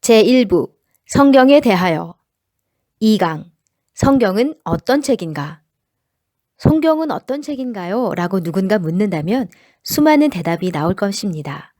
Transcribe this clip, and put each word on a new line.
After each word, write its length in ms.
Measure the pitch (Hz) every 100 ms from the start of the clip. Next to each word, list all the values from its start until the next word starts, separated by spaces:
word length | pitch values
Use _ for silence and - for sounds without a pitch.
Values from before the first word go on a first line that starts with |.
제일 440 | - 226 214 254 220
부, 200 | 175 - _ _ _ _
성경에 540 | - 277 269 262 285
대하여. 560 | 254 185 180 160 165 - _ _ _ _ _ _ _ _
이 200 | 220 214
강, 260 | 175 156 - _ _ _ _
성경은 600 | - 269 277 214 190 262 -
어떤 360 | - 165 - 277
책인가? 640 | 285 233 165 147 143 156 _ _ _ _ _ _ _ _ _ _
"성경은 560 | - 311 320 311 320
어떤 280 | - - 277
책인가요?" 720 | 294 277 254 214 175 214 233 180
라고 240 | 175 190
누군가 400 | 165 165 190 214
묻는다면 680 | 160 175 208 170 151 240 214 _ _ _
수많은 460 | - - 302 302 294
대답이 420 | 190 165 165 185
나올 240 | 170 156 190
것입니다. 760 | 202 196 208 156 147 139 -